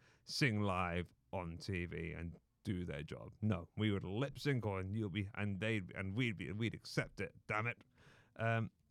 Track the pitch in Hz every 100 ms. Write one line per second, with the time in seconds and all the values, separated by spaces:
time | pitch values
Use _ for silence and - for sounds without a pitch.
0 | - - - - 135 107 101 92 90 87
1 | 82 - _ 95 85 85 - 90 87 82
2 | 82 80 85 - _ _ - 90 87 73
3 | 76 - - - 107 92 82 - 107 98
4 | 85 104 143 - 147 127 107 95 95 110
5 | 104 98 98 - 104 95 110 110 87 -
6 | 95 107 123 87 65 104 113 - - -
7 | - - 95 - - 107 117 - - -
8 | - - - - 113 113 113 - _